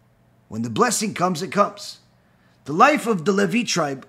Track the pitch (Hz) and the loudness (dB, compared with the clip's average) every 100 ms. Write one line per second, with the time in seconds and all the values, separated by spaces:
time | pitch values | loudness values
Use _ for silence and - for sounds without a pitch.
0 | _ _ _ _ - 110 120 110 240 - | _ _ _ _ -12 -8 -4 0 0 0
1 | 214 135 180 165 175 180 202 - - - | -4 -2 -2 -2 -2 0 0 -2 -16 -18
2 | _ _ _ _ _ _ - 156 262 294 | _ _ _ _ _ _ -4 4 4 4
3 | 214 208 151 196 202 208 240 - 147 135 | 0 -2 0 0 0 0 -2 -2 -2 -4